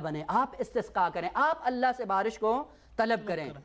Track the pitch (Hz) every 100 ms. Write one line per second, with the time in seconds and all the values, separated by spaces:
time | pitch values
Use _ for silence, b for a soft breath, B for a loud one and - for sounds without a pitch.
0 | 156 151 151 208 262 - 240 240 - 202
1 | 170 175 175 214 302 320 247 247 254 247
2 | 208 190 214 214 214 247 302 B B -
3 | 226 226 208 165 143 143